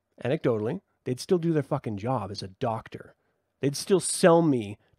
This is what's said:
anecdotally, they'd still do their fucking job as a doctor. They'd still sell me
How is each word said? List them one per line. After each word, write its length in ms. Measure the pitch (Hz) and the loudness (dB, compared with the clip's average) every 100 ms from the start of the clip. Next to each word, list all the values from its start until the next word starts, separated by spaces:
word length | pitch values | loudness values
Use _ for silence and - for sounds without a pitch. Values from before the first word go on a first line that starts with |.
| _ - | _ -8
anecdotally, 580 | 120 160 143 110 107 180 - _ - | -4 -2 0 0 -2 -6 -10 _ -8
they'd 140 | 123 | -6
still 180 | - 180 | 0 0
do 160 | 165 | 2
their 100 | 156 | 0
fucking 340 | 135 135 - 101 | 0 -4 -4 -6
job 340 | 113 131 98 | -4 -4 -4
as 100 | 101 | -10
a 60 | 98 | -12
doctor. 640 | 95 120 113 - - - _ _ _ _ _ | -6 -4 -4 -8 -16 -18 _ _ _ _ _
They'd 140 | 139 143 | -4 -2
still 240 | - 185 | 0 0
sell 420 | - - 180 170 | 0 2 6 6
me 360 | 165 127 101 104 _ | 6 2 -2 -10 _